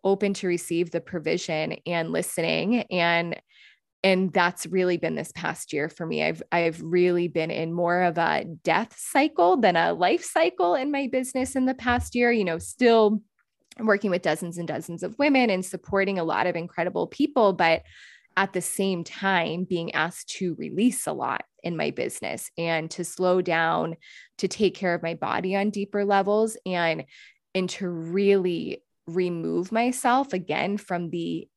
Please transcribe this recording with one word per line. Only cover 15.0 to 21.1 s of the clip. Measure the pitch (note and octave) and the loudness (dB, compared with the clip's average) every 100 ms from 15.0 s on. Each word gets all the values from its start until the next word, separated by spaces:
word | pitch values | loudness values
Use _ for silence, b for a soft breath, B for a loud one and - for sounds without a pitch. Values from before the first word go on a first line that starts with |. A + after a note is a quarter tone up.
of | F3+ A3 | -8 0
women | C#4+ C4+ A#3+ | 2 4 4
and | F#3 | 2
supporting | F#3 F3+ - G3 G3 F#3+ | -2 -10 -2 0 0 0
a | |
lot | E3 - F3 | -2 0 0
of | |
incredible | E3+ F3 - F3 - E3+ | -2 -6 -4 -4 -2 -4
people, | - D4 C#4 G#3 | -2 0 4 4
but | F#3 E3 D#3+ B B B B B - | 4 4 2 B B B B B -2
at | F#3+ | -2
the | F#3 | -2
same | E3+ - G3 F3+ | -6 -2 -2 -2
time, | F3 - G3 F#3 E3 E3+ | -6 -4 0 0 0 -4
being | F#3 F3 E3 | -2 -4 -2
asked | - E3 - - | -2 -2 -4 -14
to | - F#3 D#3+ | -6 -6 -6
release | D#3 E3 A#3+ - | -6 2 2 2
a | - | -6